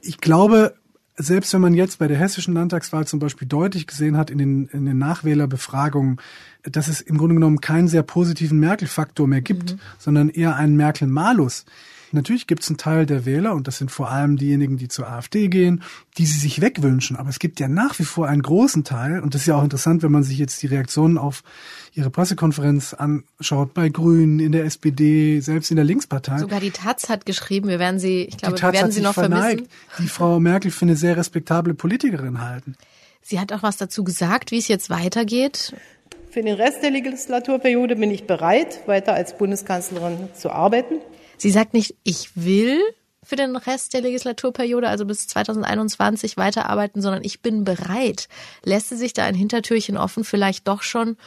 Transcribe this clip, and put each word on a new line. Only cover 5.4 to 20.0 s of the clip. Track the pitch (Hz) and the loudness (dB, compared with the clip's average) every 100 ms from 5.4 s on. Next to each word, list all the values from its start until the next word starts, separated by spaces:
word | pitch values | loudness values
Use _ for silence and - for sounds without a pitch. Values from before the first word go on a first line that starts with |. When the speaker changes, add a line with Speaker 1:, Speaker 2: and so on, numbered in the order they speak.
| 143 131 - 135 147 143 135 131 - - - - | 0 -4 -6 -2 0 0 0 -2 -8 -20 -20 -16
Speaker 1:
dass | - 147 151 | -6 -4 -4
es | 151 | -4
im | - 151 | -2 0
Grunde | 165 165 | 4 4
genommen | 160 151 | 6 4
keinen | - 160 175 | 2 2 4
sehr | 160 | 2
positiven | - 175 175 165 165 156 | 2 0 0 0 2 4
Merkel-Faktor | 156 208 151 - 156 - 143 | 4 2 -2 -4 -6 0 2
mehr | 135 | 2
gibt, | 127 185 175 | 0 -4 -4
Speaker 2:
Mhm. | 190 - - | -10 -14 -10
Speaker 1:
sondern | - 147 147 | 2 4 4
eher | 156 165 143 | 2 0 2
einen | 151 147 | 4 4
Merkel-Malus. | 151 151 139 135 185 240 131 - - - - - - | 4 2 0 2 2 2 2 -2 -16 -20 -20 -20 -4
Natürlich | 147 139 240 - | -2 0 -2 0
gibt's | 160 - | -4 -2
einen | 151 | -4
Teil | - 160 | 0 2
der | 151 143 123 | 2 0 0
Wähler, | 143 208 | 0 0
und | 175 135 | -2 -4
das | 127 | -6
sind | 135 | -8
vor | - 127 | -6 -4
allem | 131 147 143 | 0 2 2
diejenigen, | 143 143 139 135 | 2 2 0 -2
die | 123 | -6
zur | - 110 | -10 -10
A | 120 | -10
F | - | -4
D | 214 202 | 0 2
gehen, | 185 180 175 - - _ - | 4 4 2 -4 -20 _ -2
die | |
sie | 160 151 | 0 2
sich | 143 131 | -2 0
wegwünschen. | 202 254 143 131 - 127 | 0 2 2 2 0 -6
Aber | 135 | -6
es | 131 | -6
gibt | 165 - | -6 -4
ja | 135 | -2
nach | 156 262 - | 0 0 -2
wie | |
vor | 156 - 156 | -4 -2 0
einen | 147 | 0
großen | 131 175 269 165 | 2 4 4 4
Teil, | 143 120 131 180 | -2 -4 -4 -2
und | 151 | -2
das | 139 | -2
ist | 160 | 2
ja | 147 | 2
auch | |
interessant, | 147 139 165 170 | 2 0 2 2